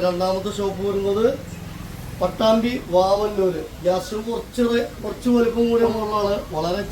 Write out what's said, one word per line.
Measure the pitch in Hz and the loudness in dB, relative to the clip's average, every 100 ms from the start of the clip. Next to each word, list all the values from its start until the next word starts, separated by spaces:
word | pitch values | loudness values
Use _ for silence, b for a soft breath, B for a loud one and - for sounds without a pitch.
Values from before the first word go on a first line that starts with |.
| 180 | 2
രണ്ടാമത്തെ | 175 185 190 190 202 | 0 0 0 -4 -4
ഷോപ്പ് | 196 175 202 | -4 -2 -2
വരുന്നത് | 196 196 202 233 277 - - - - - - - - | 0 0 2 2 0 -6 -12 -12 -12 -12 -12 -12 -4
പട്ടാമ്പി | 180 - 220 220 233 247 - | -4 2 4 4 2 -2 2
വാവന്നൂര്. | 175 190 202 214 202 185 160 143 - | 4 4 4 2 2 0 0 -6 -4
ഗ്യാസ് | 165 185 - | 0 0 -2
സ്റ്റൗ | 214 220 | -6 -6
കുറച്ച്, | 233 - - 240 233 294 - | -6 -6 0 2 2 -2 -6
കുറച്ച് | 214 - 247 240 | -8 -4 2 4
വലിപ്പം | 233 233 233 | 4 4 4
കൂടിയ | 233 226 | 4 2
മോഡലാണ്, | 220 214 214 202 202 - 156 | 0 -2 0 0 -2 -4 -4
വളരെ | 165 185 185 | -2 -2 -4